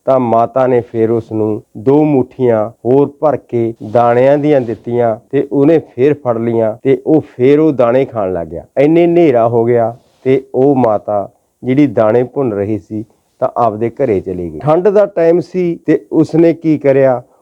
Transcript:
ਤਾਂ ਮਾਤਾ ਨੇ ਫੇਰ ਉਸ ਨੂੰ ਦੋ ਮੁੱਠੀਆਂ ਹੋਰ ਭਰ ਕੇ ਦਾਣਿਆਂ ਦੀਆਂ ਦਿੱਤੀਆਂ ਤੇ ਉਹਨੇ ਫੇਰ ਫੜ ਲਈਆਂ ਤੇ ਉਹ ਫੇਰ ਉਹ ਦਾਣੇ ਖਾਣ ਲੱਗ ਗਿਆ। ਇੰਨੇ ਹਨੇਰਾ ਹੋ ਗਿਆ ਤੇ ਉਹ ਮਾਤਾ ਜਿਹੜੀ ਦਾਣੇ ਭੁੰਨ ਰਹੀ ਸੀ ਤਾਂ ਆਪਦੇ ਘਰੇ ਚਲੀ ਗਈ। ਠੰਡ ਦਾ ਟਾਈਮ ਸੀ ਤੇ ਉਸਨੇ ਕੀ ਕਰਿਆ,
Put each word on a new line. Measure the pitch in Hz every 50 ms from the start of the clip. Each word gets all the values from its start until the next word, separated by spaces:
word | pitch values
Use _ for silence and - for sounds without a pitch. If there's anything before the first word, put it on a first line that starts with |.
| _
ਤਾਂ | - 135 131
ਮਾਤਾ | 127 117 113 113 117 117 - 131 131 127
ਨੇ | 127 120
ਫੇਰ | 117 - - 117 113 110
ਉਸ | 117 117 113 -
ਨੂੰ | 110 110 107 107 104 107 - _ - 113
ਦੋ | 104 123 139 147 151
ਮੁੱਠੀਆਂ | 156 147 127 123 - - - 127 120 113 107 104 110
ਹੋਰ | 117 _ - 117 127 139 143 139 143 _
ਭਰ | 156 151 135 123
ਕੇ | - _ - 120 117 113 113 - - 107
ਦਾਣਿਆਂ | 104 120 117 120 120 120 127 135 143 151
ਦੀਆਂ | 143 151 151 135
ਦਿੱਤੀਆਂ | 120 113 110 - - 120 120 120 120 117 107 107 - _
ਤੇ | - 139 139 -
ਉਹਨੇ | - 143 139 151 165 151
ਫੇਰ | - - _ 120 127 147 143
ਫੜ | 143 - 127 117 113
ਲਈਆਂ | 117 120 113 113 113 110 107 113 -
ਤੇ | 131 135 - -
ਉਹ | - 156 151
ਫੇਰ | - - - - 123 131 143 147
ਉਹ | 156 160
ਦਾਣੇ | 139 117 123 117 120 135 135
ਖਾਣ | - - 117 101 92 92
ਲੱਗ | 87 85 78
ਗਿਆ। | 82 78 - - _ 131
ਇੰਨੇ | 139 147 165 170 175
ਹਨੇਰਾ | 175 170 175 175 151 123 117 113 120
ਹੋ | 120 117 117
ਗਿਆ | 117 123 117 117 113 120 123 _ _ _ _ -
ਤੇ | 127 131 135 135 - -
ਉਹ | 123 131 143 143
ਮਾਤਾ | 131 123 113 107 98 - - 104 101 95 - - _ _ _ _ _ -
ਜਿਹੜੀ | 123 131 139 151 135
ਦਾਣੇ | 104 120 110 107 113 120 131
ਭੁੰਨ | 127 - 143 139 123 104
ਰਹੀ | 98 101 101 110 101
ਸੀ | - _ 110 107 110 - _ _ _ _ _ _
ਤਾਂ | 131 127 - -
ਆਪਦੇ | 120 113 104 104 117 113
ਘਰੇ | 113 - 139 123 104 92
ਚਲੀ | 87 95 90 90 87 85 78
ਗਈ। | 76
ਠੰਡ | - 147 156 175 180 214
ਦਾ | 190 208 202
ਟਾਈਮ | 202 - 180 165 165 170 175
ਸੀ | 156 - - 185 180 175 170 - -
ਤੇ | - 160 - - -
ਉਸਨੇ | - 156 156 - - 160 170 165 156
ਕੀ | 156 - 160 156 143
ਕਰਿਆ, | - 139 135 139 135 131 127 120 - _ _ _